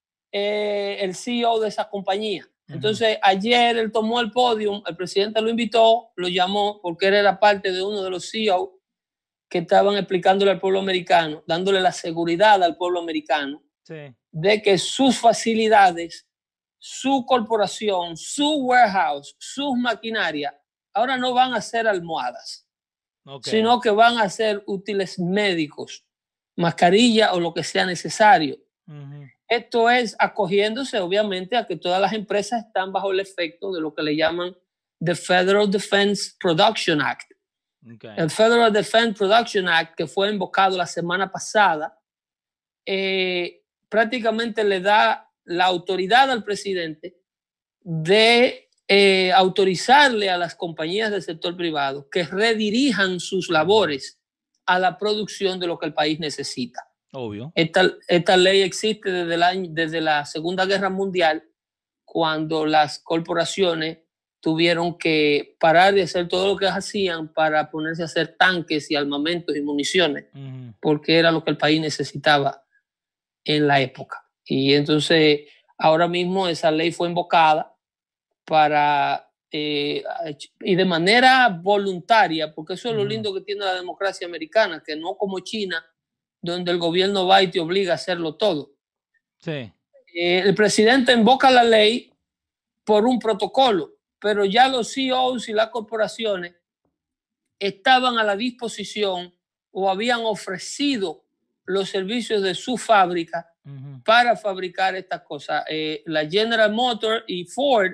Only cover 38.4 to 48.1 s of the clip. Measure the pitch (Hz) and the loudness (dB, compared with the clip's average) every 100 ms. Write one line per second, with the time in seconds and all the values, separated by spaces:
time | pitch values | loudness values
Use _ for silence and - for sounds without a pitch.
38.4 | 220 233 233 208 190 226 233 202 190 220 | 4 4 4 2 2 2 2 0 2 2
39.4 | 226 202 180 165 165 - 160 - 202 208 | 2 -2 0 0 -2 -6 -6 -2 -2 -2
40.4 | - - 190 190 165 - 170 180 190 170 | -4 2 2 2 -4 -6 -4 -2 -4 -6
41.4 | - 214 202 160 156 _ _ _ _ _ | -2 2 2 2 -6 _ _ _ _ _
42.4 | _ _ _ _ - 196 196 190 185 180 | _ _ _ _ -6 -4 -2 -2 -2 -2
43.4 | 175 - _ _ _ 208 226 247 226 220 | -6 -10 _ _ _ -2 0 -2 -2 -2
44.4 | 233 214 208 190 185 208 226 - _ _ | -4 -2 0 0 2 4 4 0 _ _
45.4 | - 175 185 180 170 185 190 233 269 247 | -8 -2 0 0 -4 -4 2 4 4 0
46.4 | 208 202 202 185 165 156 175 - _ _ | -4 -8 -6 -6 -6 -10 -16 -20 _ _
47.4 | _ _ _ _ 190 160 156 | _ _ _ _ -8 -4 2